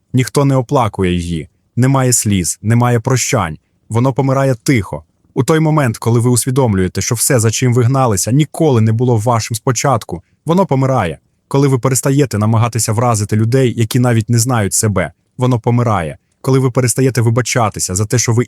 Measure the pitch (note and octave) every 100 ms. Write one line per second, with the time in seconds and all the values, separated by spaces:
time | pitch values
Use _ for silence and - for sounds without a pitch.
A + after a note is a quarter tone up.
0 | _ B2+ A#2+ D3 C#3 C3 A#2+ C#3 A2 -
1 | F#2 F2+ E2+ E2 - _ _ - C3 C#3
2 | B2+ A#2+ G#2+ G2 E2 - G#2+ A#2 B2 A#2+
3 | - B2+ - A#2+ E2 D2+ _ _ _ A2+
4 | C3 C3 C3+ C3+ C3+ B2 - B2 - D2+
5 | - _ _ - B2 D#3+ D#3 D#3 B2+ -
6 | A#2 A#2 B2 A#2+ C3+ B2+ B2 F#2+ F#2 -
7 | - A#2 - B2+ A2 - B2+ A#2+ A#2 C3+
8 | B2+ G2 - C3+ D3 - D#3+ A#2 A2 A2+
9 | B2+ A#2 A#2 A#2 - A#2 C3+ B2 D3 A#2
10 | - E2+ - _ D3+ F3+ F#3 C3+ C3+ B2+
11 | F2 C#2 _ _ _ C#3 C#3+ C3 C3 C3
12 | C#3+ C#3 C3 G#2 G#2+ A2+ A#2+ A2+ - G#2+
13 | B2 G#2+ G#2 G#2+ A2 C3+ B2+ A2 A2 B2+
14 | B2 A2+ A2 A#2 B2 A#2 F#2+ - A2 F#2+
15 | D#2 - _ - B2+ A#2+ B2 A#2+ A#2 G2+
16 | D#2 C#2 _ _ C3+ C3 C3 C3 B2+ -
17 | C3 A#2+ A#2 A#2 A2+ C3 G#2+ F2 - F#2
18 | G#2 B2 - A2+